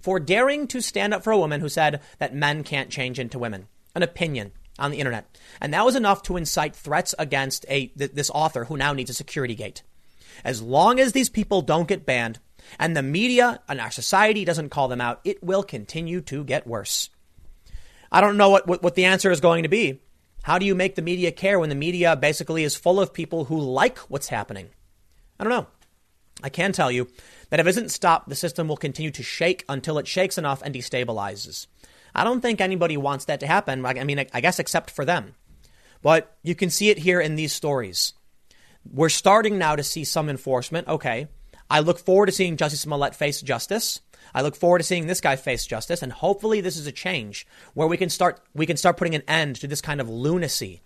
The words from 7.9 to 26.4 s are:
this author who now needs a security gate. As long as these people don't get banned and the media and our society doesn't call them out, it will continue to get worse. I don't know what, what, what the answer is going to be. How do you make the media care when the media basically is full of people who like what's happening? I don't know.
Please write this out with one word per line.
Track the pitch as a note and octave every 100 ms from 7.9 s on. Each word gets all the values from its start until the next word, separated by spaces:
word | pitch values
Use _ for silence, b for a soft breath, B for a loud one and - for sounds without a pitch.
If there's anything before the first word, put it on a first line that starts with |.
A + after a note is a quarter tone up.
| - C#3
this | C#3 C#3
author | D3 D#3 C3+ A#2
who | D3+
now | C#3
needs | C#3+ B2+
a |
security | B2+ C#3+ - B2+
gate. | G#2+ G#2 - - - B B B B
As | - B2
long | A2+ C3+ F#3+ B3
as | C4
these | C4 B3+
people | - G#3 G3
don't | C3+ D#3+ E3+
get | G3 -
banned | B2+ A#2 A2+ _ - B B
and | D#3+ D#3+
the |
media | C3+ D#3 A#3+ B3 B3 A#3 -
and | C#3
our | A2+
society | - - F#3+ G#3+ A3
doesn't | F3+ E3 D3+
call | - C3+
them | B2
out, | A#2+ A#2+
it | F3+ -
will | E3+ F#3+
continue | G3 A#2+ G#2 D#3+ E3 F3
to | D3+ C3+
get | C#3 C3+ -
worse. | A2+ G2 - - _ _ - - - - b b b b
I | E3+
don't | G#3 G#3
know | G3
what, | G3 -
what, | F3+
what | F3+ F3
the | F#3
answer | F#3+ F#3+
is | E3+
going | E3+ E3+
to | D#3+
be. | G3+ E3 C3 _ _ _ -
How | - E3+
do | G3
you |
make | F#3 F#3 F#3+
the |
media | E3 F3+ F3+
care | - F#3+ G3+
when | D#3
the | C#3
media | D#3 F3 E3+ D#3
basically | D3 D3+ - E3
is | D3+ -
full | - F#3+
of | F#3
people | - D#3+ E3 C3+
who | D#3+
like | C#3 B2+ A3 -
what's | - C#3 -
happening? | A#2 G2+ G2 F#2 _ _ _ _ _ _ _
I |
don't | A3
know. | A#3+ - _ _ _ _ _ _ -